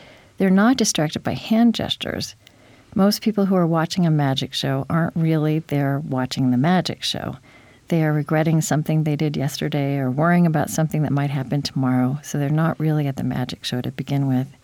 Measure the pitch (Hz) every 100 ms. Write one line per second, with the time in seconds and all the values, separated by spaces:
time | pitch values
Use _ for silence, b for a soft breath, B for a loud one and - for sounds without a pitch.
0 | B B B - 196 185 220 269 214 -
1 | 156 - - 135 - 220 233 220 - -
2 | - - - - b b b b b -
3 | 190 202 - 208 190 190 170 165 156 -
4 | 170 156 139 135 - - 143 135 139 165
5 | 165 - 160 160 151 156 160 143 139 139
6 | 156 131 127 - 131 123 151 180 - -
7 | - - - 135 B B B B - 170
8 | 156 151 147 156 160 160 156 147 151 156
9 | 156 147 156 151 139 - 151 151 139 139
10 | 131 127 165 175 170 156 - - 156 156
11 | 143 143 143 139 131 143 135 - 131 127
12 | 127 143 - 147 143 151 160 - 156 151
13 | 143 135 123 135 127 - - 123 123 131
14 | 135 143 139 127 135 -